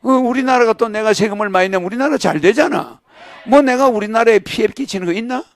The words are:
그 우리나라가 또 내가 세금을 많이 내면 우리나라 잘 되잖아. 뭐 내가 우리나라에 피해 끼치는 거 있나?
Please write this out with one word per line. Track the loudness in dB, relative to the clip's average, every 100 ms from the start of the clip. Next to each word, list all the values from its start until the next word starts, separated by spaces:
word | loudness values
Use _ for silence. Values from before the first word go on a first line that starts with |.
그 | 2 0
우리나라가 | 0 -2 0 2 2
또 | 2 -2
내가 | -2 0
세금을 | 0 -2 -2 -2
많이 | 0 0
내면 | -2 -4
우리나라 | -4 -2 0
잘 | -2 2
되잖아. | 2 2 0 -2 -8 -16 _ -20 -20 -18 2
뭐 | 4
내가 | 4 2 2
우리나라에 | 0 -2 2 4 2
피해 | 0 -2 -2
끼치는 | -4 -8 -6 -4
거 |
있나? | -4 -4 -8 -8